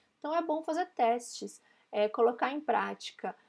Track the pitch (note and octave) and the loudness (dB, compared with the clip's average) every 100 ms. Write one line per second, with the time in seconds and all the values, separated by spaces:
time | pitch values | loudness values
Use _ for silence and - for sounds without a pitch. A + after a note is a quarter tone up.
0 | _ _ D4 E4 E4 D#4+ D#4+ D#4+ F4+ - | _ _ -2 -2 0 -2 0 -2 -2 2
1 | A#3 A#3+ A#3+ - G3+ - _ _ _ G#3+ | 2 2 -2 -10 -12 -14 _ _ _ 0
2 | G#3+ G#3+ A#3 A#3+ B3 D4 D4+ G#3+ G3 G3+ | 0 4 2 4 -2 -2 0 0 0 -6
3 | - - F#3+ - | -12 -10 -10 -10